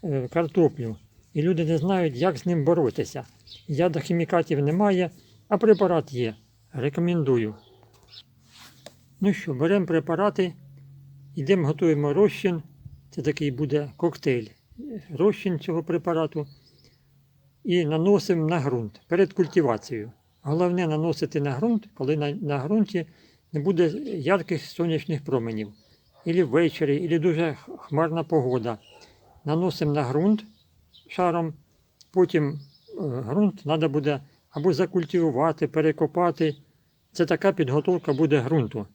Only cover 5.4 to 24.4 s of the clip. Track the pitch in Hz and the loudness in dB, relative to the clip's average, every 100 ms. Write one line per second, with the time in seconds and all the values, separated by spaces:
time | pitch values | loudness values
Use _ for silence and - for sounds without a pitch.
5.4 | _ 202 220 196 190 170 - 123 117 107 | _ 2 6 6 6 2 0 -4 -4 -6
6.4 | _ _ _ - 131 143 175 175 135 123 | _ _ _ -4 -4 -2 0 0 2 2
7.4 | 110 107 - _ _ _ _ - - _ | 0 -6 -20 _ _ _ _ -20 -20 _
8.4 | _ - - - - _ _ _ 190 180 | _ -20 -20 -20 -20 _ _ _ 0 0
9.4 | - 127 160 202 170 165 151 165 202 - | -4 -2 2 2 2 0 0 0 0 0
10.4 | 180 - - - - - - - - - | -4 -4 -20 -20 -20 -20 -20 -20 -14 -8
11.4 | 139 190 147 156 170 147 147 143 214 - | 0 2 2 2 2 2 2 2 2 2
12.4 | 196 170 - - - - - - 135 147 | -2 -2 -6 -20 -20 -20 -16 -4 -4 -2
13.4 | 147 123 147 147 147 - 170 - 147 123 | -4 -2 -2 -2 -4 -2 -4 -2 -2 -2
14.4 | 110 - _ - 285 220 156 143 190 - | -4 -18 _ -18 -14 -14 -12 0 0 2
15.4 | 202 165 - 165 160 170 175 160 165 156 | -2 -4 -4 -6 -2 -4 -2 -2 -2 -4
16.4 | 139 - _ _ _ _ _ _ _ _ | -10 -14 _ _ _ _ _ _ _ _
17.4 | _ _ 240 180 156 160 180 202 - 170 | _ _ -2 0 2 2 4 2 2 0
18.4 | 156 170 135 123 107 - _ 170 190 - | 0 0 0 -2 -6 -12 _ 2 2 2
19.4 | 165 185 143 110 - 120 107 - _ _ | 0 2 2 0 -4 -10 -10 -16 _ _
20.4 | 139 156 180 180 170 151 165 160 151 156 | -4 0 0 0 0 0 -2 -2 -4 -2
21.4 | 143 131 220 226 - - 131 151 143 156 | -4 -2 0 -2 -4 -6 -2 0 -2 -4
22.4 | 170 143 139 214 196 180 160 _ _ _ | -4 -4 0 0 0 -2 -6 _ _ _
23.4 | _ 151 151 170 170 202 277 190 139 196 | _ -4 -2 2 2 0 -8 -6 0 0